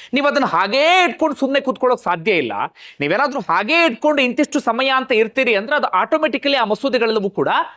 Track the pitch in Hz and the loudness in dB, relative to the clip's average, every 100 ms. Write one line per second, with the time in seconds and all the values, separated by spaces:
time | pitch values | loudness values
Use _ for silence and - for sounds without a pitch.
0 | - 269 285 277 240 170 196 262 311 370 | -6 0 0 0 0 0 0 2 4 4
1 | 349 - 311 269 269 277 262 214 254 247 | 2 0 -2 -2 -2 0 -2 -2 0 0
2 | 185 175 170 175 120 101 143 - - - | -2 -2 0 0 -2 -6 -8 -10 -20 -6
3 | 143 202 277 294 180 170 214 339 330 226 | -2 0 0 -2 -2 -2 2 2 2 2
4 | 302 294 254 240 294 247 - 226 269 262 | 0 2 0 0 -2 0 -2 -2 0 0
5 | 262 220 220 269 247 202 214 294 - 185 | 0 0 0 0 0 0 0 -2 0 0
6 | 214 311 311 247 294 277 214 214 277 208 | 0 0 0 0 0 0 0 -2 -2 0
7 | 226 220 196 - 143 220 220 | 0 0 -2 -2 0 0 -4